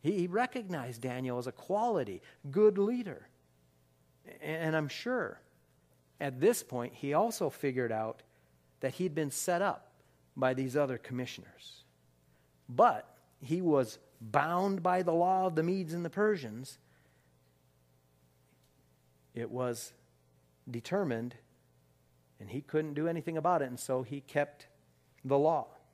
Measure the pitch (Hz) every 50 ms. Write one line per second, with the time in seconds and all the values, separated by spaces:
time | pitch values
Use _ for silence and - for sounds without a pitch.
0 | _ - 214 202 175 180 175 214 247 247 - 262 226 190 180 156 123 123 123 113
1 | 120 131 123 127 127 127 123 123 120 127 120 - - - 185 208 226 247 226 175
2 | 127 107 95 - - - - _ _ 143 135 180 214 214 202 190 202 208 247 247
3 | 240 202 135 - - - _ _ _ _ _ _ _ _ _ _ _ _ _ _
4 | _ _ _ _ _ - - - - 151 156 160 165 156 156 160 156 143 - -
5 | - 240 254 254 180 107 - - - _ _ _ _ _ _ _ _ _ _ _
6 | _ _ _ _ 151 139 131 127 143 208 240 - - - - 123 120 120 - -
7 | - 139 143 156 202 233 - - 185 147 - - - 139 127 127 127 117 113 110
8 | 110 110 117 - - _ _ _ _ _ _ _ _ _ _ _ - 135 127 -
9 | 180 185 151 156 156 143 135 - - - 180 170 190 202 - - - - _ _
10 | _ _ _ _ _ _ _ - 131 127 131 127 135 131 123 147 147 135 131 113
11 | - - 127 123 127 127 - - - - - - - - - - - _ _ _
12 | _ _ _ _ _ _ _ _ _ _ _ _ _ - 123 127 214 240 160 107
13 | - - - - _ _ _ _ - 120 156 180 185 170 151 139 131 117 - -
14 | _ - _ _ 117 110 104 143 147 156 170 180 190 202 196 190 165 185 180 185
15 | 190 175 165 170 175 180 190 185 185 185 165 160 160 170 185 196 185 156 160 175
16 | 175 165 - 190 208 214 214 180 139 113 104 113 131 - - - _ _ _ _
17 | _ _ _ _ _ _ _ _ _ _ _ _ _ _ _ _ _ _ _ _
18 | _ _ _ _ _ _ _ _ _ _ _ _ _ _ _ _ _ _ _ _
19 | _ _ _ _ _ _ _ 120 117 110 110 123 127 123 120 113 - - - _
20 | _ _ _ _ _ _ _ _ _ _ _ _ _ - 120 120 117 - 175 202
21 | 202 151 120 113 117 123 120 - - _ _ _ _ _ _ _ _ _ _ _
22 | _ _ _ _ _ _ _ _ 104 104 110 135 143 - - 156 156 156 147 143
23 | 151 170 170 170 147 - 165 160 151 175 180 165 139 127 123 117 - - 131 127
24 | 127 107 135 143 135 - - 147 143 143 - - - - _ _ _ _ _ _
25 | _ _ _ - - 135 135 139 147 156 165 147 117 - - - - _